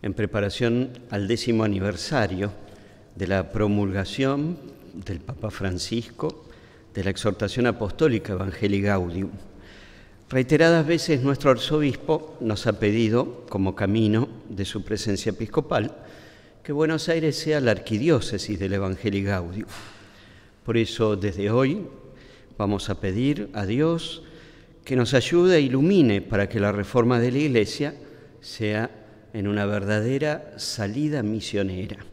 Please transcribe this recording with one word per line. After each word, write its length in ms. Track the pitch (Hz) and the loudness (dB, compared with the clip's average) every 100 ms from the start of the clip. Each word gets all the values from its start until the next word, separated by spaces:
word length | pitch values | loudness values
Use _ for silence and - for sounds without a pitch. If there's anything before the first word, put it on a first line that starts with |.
en 120 | 107 | -6
preparación 760 | 95 104 107 101 - 120 120 131 - - | -4 -2 0 -2 0 0 2 -2 -6 -8
al 180 | 104 98 | -4 0
décimo 380 | 113 - 113 107 | 0 2 2 2
aniversario 880 | 98 98 90 - 147 104 92 101 - - - - - - - | 0 -2 -4 -2 0 0 -2 -4 -6 -18 -20 -20 -20 -20 -8
de 100 | 92 | 0
la 240 | 95 92 | 0 0
promulgación 1040 | - 104 104 101 98 92 - 135 143 151 175 - - - | 0 2 2 0 -2 -4 -2 0 0 -2 -6 -12 -20 -18
del 260 | - - 92 | -16 -10 -10
Papa 320 | - - 107 | -10 -10 -8
Francisco 920 | - 95 90 - 117 113 - 156 156 - - - - - | -6 -4 -4 -4 -4 -4 -6 -6 -6 -18 -20 -20 -20 -12
de 100 | - | -4
la 60 | 95 | -2
exhortación 580 | 95 110 92 101 - 120 | 0 -2 0 -2 2 0
apostólica 640 | 107 104 - 160 127 - | 0 -4 2 2 2 -2
Evangelii 480 | 92 95 - 101 101 | -4 -4 -2 0 2
Gaudium. 500 | 101 101 87 85 95 - - - - - - - - - - | 2 2 0 -4 -6 -8 -16 -20 -20 -20 -20 -20 -20 -20 -4
Reiteradas 580 | 131 127 151 165 170 151 | -2 4 6 6 6 4
veces 340 | 165 165 147 | 2 2 2
nuestro 300 | 131 135 147 | 2 2 4
arzobispo 880 | 123 - 151 143 120 - 156 - - | 4 2 0 0 -2 -2 -2 -2 -6
nos 260 | 117 104 117 | -2 0 0
ha 140 | 104 | 2
pedido, 680 | 107 107 110 113 143 - - | 2 4 4 2 0 -6 -6
como 260 | 101 95 92 | -2 0 0
camino 540 | 101 107 110 107 131 - - | 0 4 4 4 0 -6 -12
de 160 | 98 | -6
su 220 | 98 107 92 | -6 -6 -4
presencia 460 | 107 - 98 113 | -4 -2 -2 -2
episcopal, 680 | 95 113 - 147 117 107 - - - - - - - | -4 -2 -2 0 0 -2 -6 -18 -20 -20 -20 -20 -20
que 80 | - | -6
Buenos 380 | 147 156 160 156 | 0 2 0 0
Aires 280 | 165 156 139 | 0 2 0
sea 220 | - 151 | 0 2
la 120 | 123 | 2
arquidiócesis 880 | 104 - 107 147 143 95 101 - 104 | 0 0 0 4 2 2 -4 -4 -4
del 140 | 98 98 | -2 -2
Evangelii 480 | 98 92 110 98 | -2 -2 -2 0
Gaudium. 440 | 98 95 85 95 - - - - - - - - - - | 0 -2 -4 -8 -10 -14 -18 -20 -20 -20 -20 -20 -20 -16
Por 140 | - 117 | 0 2
eso, 400 | 110 - 110 101 | 2 2 0 2
desde 340 | 101 92 101 | -2 -2 0
hoy, 340 | 117 135 190 175 - - - - - - - | 2 2 0 -6 -14 -20 -20 -20 -20 -20 -4
vamos 320 | 101 101 - | -2 0 -2
a 120 | 98 | -4
pedir 480 | 98 95 131 147 202 | -2 0 0 -2 -4
a 140 | 107 98 | -6 -2
Dios 580 | 117 156 165 - - - - - - - - - | 0 2 0 -4 -12 -16 -20 -20 -20 -20 -20 -2
que 100 | 127 | 0
nos 180 | 113 | 4
ayude 440 | 135 113 175 180 175 | 2 4 4 6 6
e 40 | |
ilumine 600 | 139 131 156 202 131 101 | 4 4 4 6 6 4
para 260 | - 104 98 | 0 0 0
que 140 | 113 | 2
la 100 | 101 | 0
reforma 480 | 104 98 123 117 123 | 0 0 2 4 4
de 140 | 120 | 2
la 60 | 127 | 2
Iglesia 560 | 151 120 104 - 143 - - - - - | 2 2 2 0 -6 -6 -18 -20 -20 -20
sea 520 | - - 107 107 117 - - - - | -18 -6 -2 -2 -4 -8 -20 -20 -12
en 160 | 110 101 | -6 -2
una 200 | 104 101 | 0 0
verdadera 840 | 104 98 107 113 135 151 151 - - | -2 0 0 0 0 -2 -4 -8 -10
salida 640 | - - 101 110 151 147 | -8 -4 -4 -2 -2 0
misionera. 760 | 104 107 - 101 98 92 92 - - | -2 -2 -4 -2 -2 -4 -8 -10 -16